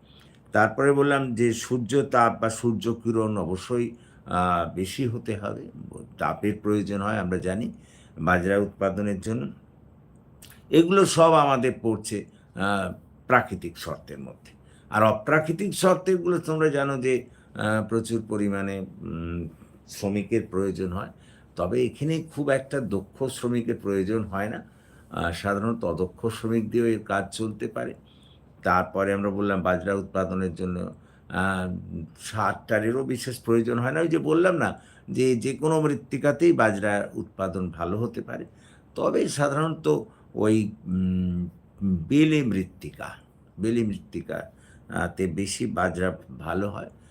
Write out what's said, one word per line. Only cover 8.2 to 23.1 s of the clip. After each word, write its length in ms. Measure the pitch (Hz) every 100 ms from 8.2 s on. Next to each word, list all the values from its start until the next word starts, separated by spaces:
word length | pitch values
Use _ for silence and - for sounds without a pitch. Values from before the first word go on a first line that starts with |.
| 80 90 90 101
উৎপাদনের 640 | 101 - 98 92 104 95
জন্য। 300 | 110 117 139 - - - - - - - - - - - -
এগুলো 340 | 156 170 196 180
সব 260 | 165 165
আমাদের 400 | 160 143 135 127 -
পড়ছে, 440 | 113 107 - 101 - - - -
আহ, 380 | 98 101 90 - - - -
প্রাকৃতিক 500 | 123 - 92 87 82
শর্তের 420 | 85 73 - 67
মধ্যে। 320 | 64 - - - - - -
আর 140 | 107
অপ্রাকৃতিক 720 | 110 - - 151 156 165 196
শর্তেগুলো 640 | - 185 180 - 185 170 170
তোমরা 300 | 165 160 156
জানো 320 | 143 139 135
যে, 120 | 127 127 120 - -
আহ, 340 | - 107 110 104
প্রচুর 360 | 113 113 117 107
পরিমাণে, 500 | 107 101 98 98 98
উম, 680 | 95 - 85 82 82 85 82 - - - -
শ্রমিকের 560 | - 101 104 98 113 -
প্রয়োজন 420 | 92 98 85 95
হয়, 180 | 87 117 - - - - -
তবে 300 | 90 120 120
এখানে 380 | - 147 160 160 -
খুব 140 | 143
একটা 300 | 131 135 143
দক্ষ 440 | 110 95 98